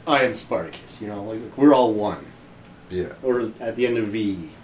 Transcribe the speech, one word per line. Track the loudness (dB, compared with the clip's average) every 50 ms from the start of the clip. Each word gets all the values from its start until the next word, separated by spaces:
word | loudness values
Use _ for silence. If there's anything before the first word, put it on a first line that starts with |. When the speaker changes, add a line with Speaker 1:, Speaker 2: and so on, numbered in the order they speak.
| -2
Speaker 1:
"I | 0 2 2 2
am | 0 -2
Spartacus," | -6 -6 -6 -4 -4 -4 -8 -12 -16 -18 -18 -16 -12
you | -10
know? | -10 -10 -10 -8
Like, | -8 -10 -10 -10 -12 0
we're | 6 8 8 8
all | 8 6 4 2
one. | 0 -2 -2 -4 -6 -12 -18 -20 -20 -20 -20 -20 -20 -20 -20 -20 -20 -16 -8
Speaker 2:
Yeah. | -6 -6 -6 -6 -8 -6 -2
Speaker 1:
Or | 0 0 0 -2 -4 -8 -8
at | -8 -6 -2
the | 0 0
end | 0 2
of | 0 -2
V, | -2 -4 -2 -2 -2 -2 -4 -8 -14 -16 -18